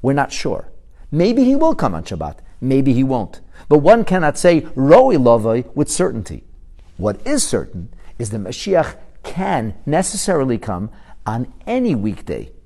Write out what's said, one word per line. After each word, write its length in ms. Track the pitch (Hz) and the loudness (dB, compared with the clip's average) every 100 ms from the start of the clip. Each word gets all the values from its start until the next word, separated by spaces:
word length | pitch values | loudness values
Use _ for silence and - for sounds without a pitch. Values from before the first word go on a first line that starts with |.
We're 120 | 120 | 0
not 200 | 143 - | 0 -2
sure. 360 | - 131 - - - - - - | -4 -4 -4 -8 -16 -20 -20 -6
Maybe 360 | 147 185 240 254 | 0 2 4 4
he 100 | 277 | 4
will 200 | 320 - | 4 2
come 200 | 127 80 | -2 -2
on 80 | |
Shabbat. 360 | 82 85 76 - - - | -8 -8 -8 -10 -20 -8
Maybe 340 | 127 135 135 | 0 2 2
he 100 | 123 131 | 2 2
won't. 340 | 127 92 - - - - | -2 -4 -12 -18 -18 2
But 100 | 147 | 4
one 240 | 147 233 | 6 4
cannot 340 | - 185 156 143 | 4 2 0 2
say 300 | 180 170 - - | 4 4 0 -2
Roi 400 | 135 185 262 170 | 6 8 8 4
Lavoi 500 | 120 117 110 113 120 - | 4 4 2 -2 -2 -4
with 140 | 143 | -2
certainty. 540 | - 180 113 101 58 - - - - - - | 0 -2 -4 -10 -14 -16 -20 -20 -20 -20 -6
What 280 | 98 - - | -4 -4 -2
is 160 | 294 | -2
certain 460 | - 107 - 92 92 - - - | 0 -4 -4 -10 -12 -14 -16 -10
is 120 | 110 | -8
that 120 | 107 | -6
Mashiach 520 | 95 - - 180 151 - - - | -8 -8 0 2 0 -6 -18 -16
can 520 | - - 190 165 107 101 - | -10 -6 -2 -2 -4 -6 -2
necessarily 720 | 156 185 202 - 170 135 113 | 0 0 -4 -2 0 0 -2
come 320 | - 90 104 - - - - | -4 -6 -8 -12 -20 -10 -6
on 280 | 113 123 - - | -6 -6 -10 -6
any 300 | 247 240 131 | -2 0 0
weekday. 560 | 104 92 - 67 - - | -2 -6 -8 -10 -10 -18